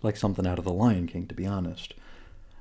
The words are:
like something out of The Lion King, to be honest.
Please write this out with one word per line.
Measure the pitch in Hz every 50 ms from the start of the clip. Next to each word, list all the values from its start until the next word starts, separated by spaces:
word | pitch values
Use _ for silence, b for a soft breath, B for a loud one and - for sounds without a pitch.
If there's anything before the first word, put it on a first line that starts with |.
like | - 107 104
something | - - 101 95 95 95
out | 90 90 90
of | 87
The | 92 87
Lion | 92 113 123 107 90 87 82
King, | - 87 82
to | - 82
be | - 92
honest. | 98 101 95 87 87 80 - - - - b b b b b b b b b b b b b